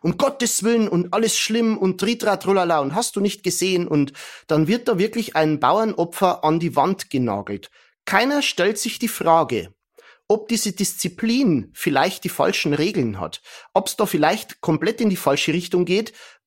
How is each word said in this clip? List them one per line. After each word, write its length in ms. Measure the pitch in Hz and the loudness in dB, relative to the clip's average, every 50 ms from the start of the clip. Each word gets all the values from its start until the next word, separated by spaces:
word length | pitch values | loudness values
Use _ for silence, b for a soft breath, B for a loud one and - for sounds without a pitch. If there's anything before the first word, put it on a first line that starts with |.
Um 160 | B 170 180 - | B -2 0 0
Gottes 440 | 277 269 277 - 247 226 - - | 0 0 0 0 -2 -2 -2 0
Willen 260 | 190 226 233 233 220 - | 0 2 2 2 2 2
und 240 | 175 175 170 175 | 0 0 0 0
alles 280 | 185 214 226 214 - - | 0 0 2 0 0 0
schlimm 360 | - - 220 240 233 220 220 | -2 -2 0 0 0 0 0
und 240 | - 190 190 180 185 | 0 0 0 0 0
Tritra, 380 | 196 220 233 233 - 214 196 - | -2 -2 -2 0 0 -2 -2 0
Trulala 420 | - 180 196 190 180 170 165 151 | 0 0 2 2 2 2 2 2
und 120 | 139 139 160 | 0 0 -2
hast 220 | 214 240 - - | -2 -2 -2 -2
du 40 | 208 | -2
nicht 220 | 196 208 - - | -2 -2 -2 -4
gesehen 460 | - 180 165 - 185 190 185 175 175 - | -4 -4 -2 -2 0 0 0 0 0 0
und 260 | 156 147 139 139 - B B B B B B | 2 2 0 0 -4 B B B B B B
dann 220 | B 151 151 160 151 | B 2 2 4 2
wird 200 | 226 240 240 254 | 2 0 0 0
da 120 | 220 170 | 0 0
wirklich 360 | 202 220 220 233 220 - - | 0 0 -2 -4 -4 -2 0
ein 240 | 156 156 156 151 139 | 0 2 2 2 2
Bauernopfer 840 | 123 127 175 214 220 214 - - 170 170 - - 196 180 - - - | 2 2 2 2 2 0 0 -2 -2 -4 -2 0 0 0 2 2 2
an 160 | 156 160 170 | 2 2 2
die 160 | 170 160 123 | 0 0 2
Wand 340 | 143 143 180 190 - - - | 2 2 2 0 -2 -6 -4
genagelt. 600 | - - 123 113 98 101 101 - 104 98 - - b b b b b b - | -2 -2 0 0 -2 -4 -4 -6 -8 -10 -10 -14 b b b b b b -4
Keiner 380 | - 196 202 247 269 294 285 277 | 0 2 2 2 2 0 0 0
stellt 340 | - - - 175 208 220 - | -2 0 0 0 0 0 -2
sich 220 | - 226 - - | -4 -6 -6 -4
die 80 | 240 220 | -4 -4
Frage, 680 | - - - 165 165 165 156 127 123 101 82 92 - _ _ _ _ b b b b b b b | -4 -2 2 4 4 4 4 2 -2 -4 -4 -6 -12 _ _ _ _ b b b b b b b
ob 200 | 208 220 214 - | 0 0 0 -2
diese 240 | 233 214 - 208 | -2 -2 -2 -2
Disziplin 1000 | 175 - 196 - - - - 175 - - 226 226 233 269 277 196 160 120 95 - - | -2 -2 -2 -4 -4 -4 -6 -8 -6 -4 -2 0 2 2 2 2 2 0 -2 -6 -10
vielleicht 500 | - - 165 139 135 151 185 190 - - | -6 -2 0 2 2 2 0 0 -4 -8
die 60 | 170 | -6
falschen 460 | - - 143 180 - - - 156 147 | -2 0 0 0 0 0 -2 -2 0
Regeln 440 | 147 156 214 190 185 127 113 98 95 | 0 0 -2 0 -2 -2 -2 -4 -6
hat, 220 | 87 78 - - B B B B B B B | -8 -10 -10 -12 B B B B B B B
ob's 220 | 190 196 - - | -2 0 -2 -2
da 100 | - 214 | -2 -2
vielleicht 560 | - - 156 147 160 202 214 - - - - | 0 2 2 2 2 2 0 -4 -10 -16 -6
komplett 400 | - - 156 151 160 208 226 - | -2 0 0 0 0 -2 -2 0
in 80 | 233 208 | 0 0
die 60 | 185 | 0
falsche 360 | - - 139 143 - - - | 0 0 0 0 2 0 0
Richtung 320 | 165 180 175 - - 180 180 | -2 -2 -2 0 0 0 0
geht. 300 | 165 180 214 226 - B B B B B B B | 2 0 0 -2 -4 B B B B B B B